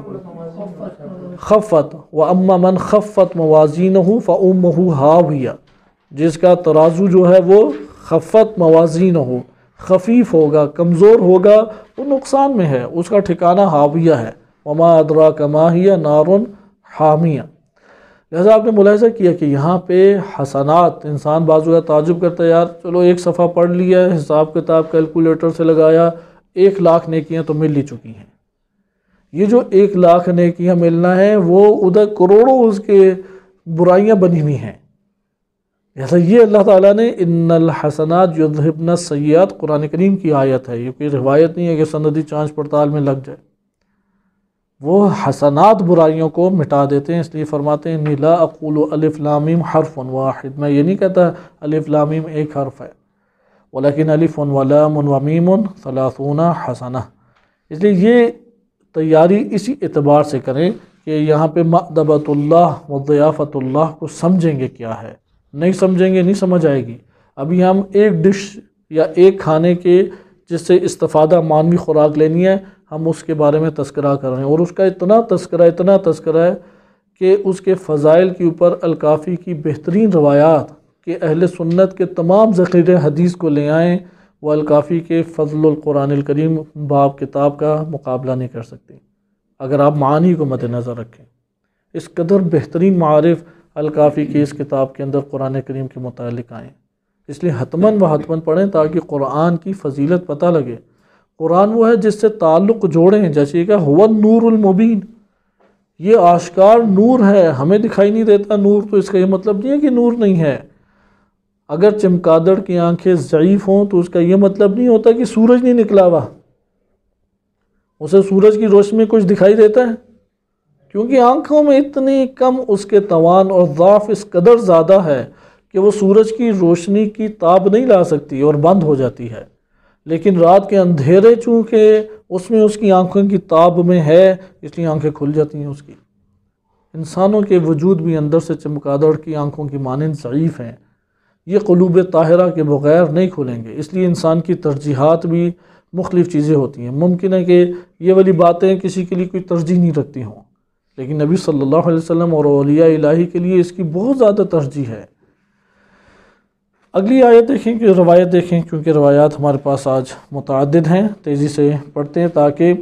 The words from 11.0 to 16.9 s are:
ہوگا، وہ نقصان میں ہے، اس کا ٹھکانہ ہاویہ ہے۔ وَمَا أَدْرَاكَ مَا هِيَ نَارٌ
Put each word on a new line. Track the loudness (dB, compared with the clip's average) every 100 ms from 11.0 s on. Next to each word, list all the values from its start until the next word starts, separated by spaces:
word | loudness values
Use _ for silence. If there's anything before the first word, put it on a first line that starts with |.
| 6 6
ہوگا، | 4 4 6 4 2 -10 -20 -12
وہ |
نقصان | -4 -4 -2 -2 0 0
میں | -2
ہے، | -2
اس | -4 -8 -2
کا | -2
ٹھکانہ | -2 0 0 2
ہاویہ | 2 2 0 2 0
ہے۔ | 0 -4 -14 _ _
وَمَا | -8 0 4 4
أَدْرَاكَ | 4 4 2 2
مَا | -2 0 2
هِيَ | 2 2 0
نَارٌ | 2 0 2 0 -2 -12 _ _ _